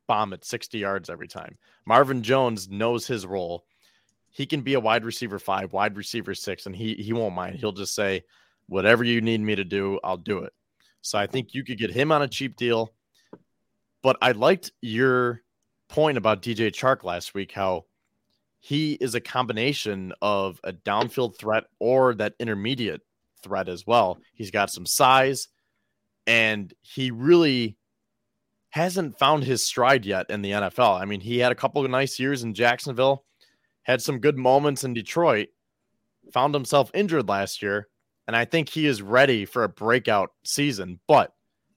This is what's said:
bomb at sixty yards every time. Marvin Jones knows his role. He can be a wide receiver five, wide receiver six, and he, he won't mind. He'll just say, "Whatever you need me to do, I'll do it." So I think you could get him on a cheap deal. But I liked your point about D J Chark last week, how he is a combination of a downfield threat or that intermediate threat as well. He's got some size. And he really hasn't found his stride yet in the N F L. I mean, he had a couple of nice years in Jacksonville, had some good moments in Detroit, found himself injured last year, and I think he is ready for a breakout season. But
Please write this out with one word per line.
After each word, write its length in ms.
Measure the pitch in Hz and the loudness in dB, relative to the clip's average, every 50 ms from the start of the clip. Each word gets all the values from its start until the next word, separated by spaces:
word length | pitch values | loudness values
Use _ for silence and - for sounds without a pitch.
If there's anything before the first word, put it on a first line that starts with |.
| _ - | _ -2
bomb 240 | 113 104 107 98 | 0 0 0 -2
at 120 | 95 90 - | -6 -10 -12
sixty 340 | - - 117 - - - 110 | -10 -10 -10 -10 -10 -8 -6
yards 320 | 98 98 98 95 85 - | -4 -4 -4 -4 -6 -10
every 180 | 85 78 - 80 | -14 -14 -14 -16
time. 280 | - 90 78 - - _ _ _ _ _ - | -16 -16 -16 -16 -20 _ _ _ _ _ 0
Marvin 380 | 104 113 127 139 131 135 123 | 4 6 6 6 4 2 -4
Jones 460 | 110 110 131 135 131 120 113 101 92 95 | 0 2 2 2 2 0 -2 -6 -10 -8
knows 380 | 98 101 110 117 120 117 - | -6 -2 -2 0 -2 -2 -4
his 200 | - 127 107 92 | -6 -8 -8 -6
role. 400 | 90 98 95 87 85 87 85 _ _ _ _ _ _ _ _ _ _ _ _ _ _ | -6 -6 -6 -6 -6 -8 -10 _ _ _ _ _ _ _ _ _ _ _ _ _ _
He 160 | _ - 139 | _ -10 -8
can 160 | - 156 147 | -6 -6 -4
be 120 | 120 135 139 | -2 0 0
a 60 | 131 | 0
wide 240 | 110 110 113 117 110 | 2 2 0 0 0
receiver 340 | 117 110 - 127 107 101 95 | -4 -8 -8 -8 -8 -8 -6
five, 340 | - 101 95 95 98 87 | -4 -2 -2 -2 -2 -4
wide 240 | - 95 104 110 98 | -2 -2 -2 -2 -2
receiver 380 | 104 98 - - 113 95 95 95 | -6 -12 -10 -8 -8 -8 -8 -10
six, 320 | - - 104 92 - - | -8 -8 -10 -10 -10 -10
and 80 | 98 92 | -12 -10
he, 200 | 92 - 110 110 | -8 -8 -8 -8
he 180 | - 101 107 | -8 -6 -4
won't 220 | 113 117 113 101 87 | -4 -2 -2 -4 -4
mind. 220 | 90 90 92 95 | -6 -8 -8 -8
He'll 160 | 139 123 107 | -6 -6 -6
just 220 | 95 101 98 - - | -6 -6 -8 -6 -4
say, 300 | - 104 98 95 90 - _ _ _ _ _ _ _ _ | -2 -2 -2 -2 -4 -6 _ _ _ _ _ _ _ _
"Whatever 380 | - 92 95 92 107 117 113 123 | -6 -2 2 4 6 6 6 4
you 160 | 120 120 117 | 2 0 0
need 200 | 110 113 113 110 | 2 0 0 0
me 160 | 107 107 107 | 0 -2 -2
to 80 | 98 98 | -2 -2
do, 360 | 85 101 98 98 98 98 - | -2 -2 -2 -2 -2 -4 -4
I'll 140 | - 92 92 | -4 -4 -6
do 220 | 87 82 110 101 90 | -4 -4 -6 -6 -6
it." 140 | 62 - - _ _ _ _ _ _ _ _ _ | -6 -10 -14 _ _ _ _ _ _ _ _ _
So 160 | - - - 104 | -8 -4 -2 -2
I 80 | 101 | -2
think 260 | 101 - 131 120 - | -2 -2 -6 -6 -6
you 120 | - 131 127 | -10 -10 -10
could 140 | 127 123 101 | -8 -6 -4
get 120 | 113 98 | -4 -2
him 200 | - 123 139 156 | 0 0 2 4
on 120 | 160 147 | 2 2
a 60 | 143 123 | 2 0
cheap 280 | - - 135 127 - | -4 -6 -8 -8 -6
deal. 380 | - 120 120 117 113 113 113 _ _ _ _ _ _ _ _ - - _ _ _ _ _ _ _ _ _ _ _ _ | -4 0 0 0 0 -2 -4 _ _ _ _ _ _ _ _ -20 -20 _ _ _ _ _ _ _ _ _ _ _ _
But 140 | - 131 127 - | 2 2 4 4
I 100 | - 127 | 4 2
liked 400 | 123 104 117 156 196 180 - - - _ | 4 4 4 4 4 2 -2 -12 -16 _
your 600 | - 117 110 113 131 131 127 127 123 120 120 117 _ _ _ _ _ _ _ _ _ - | -8 -4 0 2 2 2 4 2 0 0 -2 -6 _ _ _ _ _ _ _ _ _ -6
point 280 | - 151 156 156 139 | 0 0 2 2 2
about 260 | 120 98 110 104 95 | 2 2 2 2 0
D 120 | - 120 113 | -2 -6 -2
J 160 | 107 113 107 | -2 -2 -2
Chark 320 | 90 - - 131 135 - - | -2 0 0 0 0 0 -2
last 300 | 92 87 87 - - - | -6 -6 -6 -8 -8 -10
week, 180 | 98 95 - | -10 -10 -8
how 340 | - 104 98 95 92 82 - _ _ _ _ _ _ _ _ _ _ _ _ _ _ _ | -6 -4 -2 -2 -2 -4 -6 _ _ _ _ _ _ _ _ _ _ _ _ _ _ _
he 320 | _ - 143 147 156 151 147 | _ -6 -4 -2 -2 -2 -4
is 200 | - 127 123 110 | -4 -4 -4 -4
a 60 | 120 | -6
combination 920 | - - - 127 127 113 113 110 117 139 143 - - 107 101 95 92 92 87 - | -6 -4 -4 -4 -2 -2 -2 -2 -2 -2 -2 -4 -4 -6 -6 -6 -8 -10 -8 -4
of 380 | - 104 104 98 98 95 85 - | -2 0 0 0 -2 -4 -6 -8
a 100 | - 95 | -12 -12
downfield 640 | 92 80 - 104 101 107 123 120 - 139 123 113 - | -12 -8 -4 -2 0 0 -2 -2 -2 -4 -4 -4 -6
threat 280 | - - 107 107 110 - _ _ - | -6 -4 -2 -2 -2 -2 _ _ -4
or 340 | 104 117 127 131 131 127 120 | 0 2 4 4 4 4 2
that 200 | 104 104 104 - - | 0 -2 -4 -4 -6
intermediate 640 | 120 117 107 98 101 117 139 123 117 98 78 73 _ _ _ _ _ _ _ _ | -6 -4 -4 -4 -4 -4 -4 -4 -4 -6 -6 -8 _ _ _ _ _ _ _ _
threat 260 | - 95 98 95 92 90 | -12 -6 -6 -4 -4 -6
as 180 | 87 85 - | -8 -8 -2
well. 340 | 104 117 120 104 92 87 - _ _ _ | 2 2 2 2 2 -2 -6 _ _ _
He's 160 | - 110 95 | -14 -10 -4
got 200 | 98 104 101 95 | -2 -2 -2 -2
some 160 | - 90 90 | -4 -8 -6
size. 600 | - - - 139 127 131 131 131 135 135 127 - - _ _ _ _ _ _ _ _ _ _ _ _ _ _ - 113 | -4 0 4 6 6 6 6 4 2 0 -4 -8 -14 _ _ _ _ _ _ _ _ _ _ _ _ _ _ 0 2
And 420 | 117 117 113 110 110 104 98 85 - _ | 4 4 4 4 0 -2 -6 -10 -14 _
he 300 | _ - - 135 131 127 | _ -12 -6 -4 -4 -4
really 680 | 117 113 127 151 175 170 165 147 131 127 117 110 107 _ _ _ _ _ _ _ _ _ _ _ _ _ _ _ _ _ _ _ | -4 0 4 6 8 8 6 4 2 0 -2 -4 -6 _ _ _ _ _ _ _ _ _ _ _ _ _ _ _ _ _ _ _
hasn't 500 | - 151 165 185 175 190 170 139 - - | -4 -2 -2 0 0 -2 -4 -4 0 2
found 240 | 139 139 156 151 | 4 4 4 4
his 240 | 135 135 127 107 - | 2 0 -2 -2 -2
stride 400 | - - 127 120 127 139 127 98 | -2 0 2 4 4 4 4 2
yet 240 | 101 98 95 87 - | -2 -4 -4 -4 -4
in 120 | 104 101 | -6 -6
the 100 | 98 98 | -4 -2
N 100 | 101 104 | -2 -2
F 160 | 101 90 - - | -2 -2 2 4
L. 160 | 123 107 95 | 4 4 4
I 100 | 90 95 | 2 0
mean, 160 | 101 104 95 | -6 -6 -8
he 180 | 90 113 120 120 | -6 -4 0 2
had 120 | 123 120 | 2 2
a 60 | 123 | 2
couple 280 | - - 131 - 151 139 | 0 -2 -2 0 -2 -2
of 60 | 127 | 0
nice 300 | 127 131 139 135 - - | 0 0 0 -2 -2 -4
years 240 | 127 135 143 127 117 | -4 -4 -4 -4 -6
in 100 | 113 104 | -6 -2
Jacksonville, 680 | 95 120 120 123 123 - 143 123 117 131 135 139 135 _ _ _ _ _ _ _ _ _ _ _ _ | 2 2 2 2 2 -2 -6 -2 2 2 2 2 0 _ _ _ _ _ _ _ _ _ _ _ _
had 180 | - - 131 123 | -2 0 0 0
some 200 | - - 143 120 | 0 -2 -2 0
good 180 | 104 147 147 131 | 0 0 2 4
moments 460 | 127 127 131 139 147 147 139 - - | 4 6 6 6 4 2 -2 -2 -4
in 100 | 127 120 | -6 -6
Detroit, 540 | 117 98 - - 165 170 156 120 107 107 - _ _ _ _ _ _ _ _ _ _ _ _ _ _ _ _ | -6 -6 -4 -2 0 2 4 4 2 0 -4 _ _ _ _ _ _ _ _ _ _ _ _ _ _ _ _
found 220 | - 123 131 147 147 | 0 2 2 2 2
himself 340 | 143 131 - - 143 131 - - | -2 0 2 4 4 4 2 0
injured 340 | 180 208 190 165 147 117 98 | -2 -2 0 0 0 0 0
last 340 | 101 98 101 110 - - | 0 0 -2 -4 -6 -6
year, 260 | 107 101 101 104 104 _ _ _ _ _ _ _ _ - | -4 -2 -2 -2 -4 _ _ _ _ _ _ _ _ -2
and 80 | 113 | 0
I 80 | 117 117 | 0 0
think 240 | - - 165 147 - | 0 0 -2 -2 -2
he 180 | - 160 156 | -4 -2 0
is 160 | 147 127 101 | 0 0 -2
ready 420 | 101 95 113 127 139 135 123 107 98 | -2 2 4 6 6 6 4 2 -2
for 200 | - - 127 113 | -2 -2 -2 -2
a 40 | 98 | -2
breakout 600 | - - 107 113 120 127 107 120 107 101 92 - _ _ - | -2 -2 0 2 2 2 2 2 2 2 0 -2 _ _ -10
season. 560 | - - - 143 147 123 95 92 90 87 87 _ - | -6 -4 -2 -2 -2 -2 -4 -8 -10 -12 -6 _ 4
But 260 | 151 127 98 - _ _ _ _ _ _ _ _ _ | 6 6 6 4 _ _ _ _ _ _ _ _ _